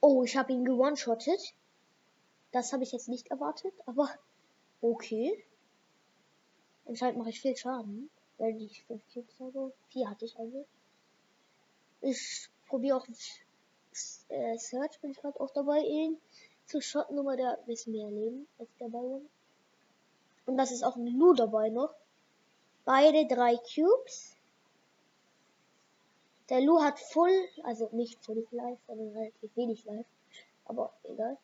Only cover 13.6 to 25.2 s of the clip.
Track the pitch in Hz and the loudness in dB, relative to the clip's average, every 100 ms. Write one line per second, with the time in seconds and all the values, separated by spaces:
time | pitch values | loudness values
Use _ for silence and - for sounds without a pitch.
13.6 | _ _ _ - - - _ - 233 226 | _ _ _ -14 -14 -16 _ -6 -4 -6
14.6 | - 247 294 - 294 269 285 277 269 - | -6 -6 -6 -8 -12 -10 -12 -8 -6 -4
15.6 | 277 294 302 302 320 320 _ - - _ | 0 2 2 0 0 -4 _ -20 -20 _
16.6 | _ 302 - 285 - 285 277 254 254 - | _ -6 -4 -4 -4 -2 -2 0 -2 -2
17.6 | - 233 233 220 214 208 220 254 294 _ | -6 -8 -6 -8 -6 -4 -4 -6 -14 _
18.6 | 233 _ 240 233 247 269 294 _ _ _ | -20 _ -10 -8 -6 -8 -12 _ _ _
19.6 | _ _ _ _ _ _ _ _ - 262 | _ _ _ _ _ _ _ _ -4 0
20.6 | 262 240 240 247 240 247 339 277 226 214 | 0 0 -2 -2 -4 6 8 8 6 2
21.6 | 220 226 294 - _ _ _ _ _ _ | 0 0 -4 -6 _ _ _ _ _ _
22.6 | _ _ - 269 294 302 285 247 240 240 | _ _ 2 8 8 8 4 4 4 4
23.6 | - - 320 508 - - - _ _ _ | 0 0 4 4 2 -16 -18 _ _ _
24.6 | _ _ _ _ _ _ | _ _ _ _ _ _